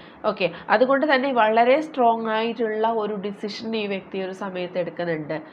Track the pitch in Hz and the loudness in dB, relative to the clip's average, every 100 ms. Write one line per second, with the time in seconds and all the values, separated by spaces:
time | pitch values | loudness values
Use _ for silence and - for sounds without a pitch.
0 | - - 214 208 170 - - 208 254 269 | -20 -6 -4 0 -2 -2 0 4 4 4
1 | 302 262 277 240 220 220 240 285 311 269 | 4 2 2 2 4 4 4 4 0 2
2 | 233 226 226 220 226 233 226 214 220 226 | 2 2 0 -2 -2 -2 -2 0 0 0
3 | 208 208 202 202 208 202 226 220 208 190 | -2 -4 -8 -8 -10 -10 -6 -4 -4 -6
4 | 190 190 185 190 196 180 180 180 170 165 | -8 -8 -8 -8 -8 -6 -6 -4 -4 -4
5 | 175 160 151 156 - | -4 -4 -4 -8 -10